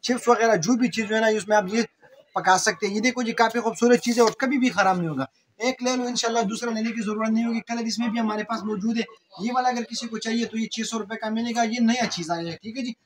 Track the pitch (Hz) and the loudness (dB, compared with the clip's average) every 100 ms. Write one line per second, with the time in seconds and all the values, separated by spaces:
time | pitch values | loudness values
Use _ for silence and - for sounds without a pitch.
0 | - 240 - 240 226 202 160 247 247 220 | -2 -2 2 4 4 2 2 2 2 0
1 | 208 220 220 214 208 214 185 220 226 _ | 0 2 2 0 2 2 2 0 -2 _
2 | - - _ 190 175 185 214 - 202 208 | -20 -20 _ -2 4 4 4 -2 -2 0
3 | 240 247 233 - 226 233 220 - 240 240 | 0 0 -4 2 2 2 -2 2 4 6
4 | - 233 226 - 262 277 247 185 190 180 | 4 4 2 2 -2 2 2 4 2 2
5 | 165 139 135 _ _ _ 233 262 247 254 | -2 -4 -6 _ _ _ -4 -2 -2 -2
6 | 247 240 233 233 202 220 240 220 226 226 | -2 -2 0 0 0 -2 -4 -2 -4 -4
7 | 202 214 220 220 233 226 - 233 226 226 | -4 -2 0 0 0 -4 -4 -6 -4 -2
8 | 240 233 226 220 214 226 208 214 214 233 | -2 0 -2 -2 -4 -6 -4 -4 -2 -2
9 | 208 - _ - 214 254 254 240 233 226 | -4 -10 _ -8 -2 0 0 -2 -4 -8
10 | 240 226 226 226 226 226 226 - 220 226 | -8 -8 -2 -2 -2 -4 -4 -4 -6 -6
11 | 202 220 220 220 233 233 226 240 226 247 | -6 -6 -4 -4 -2 0 0 2 2 2
12 | 214 - 160 170 170 160 214 233 254 226 | 0 -2 -4 -4 -4 -8 -10 -8 -8 -8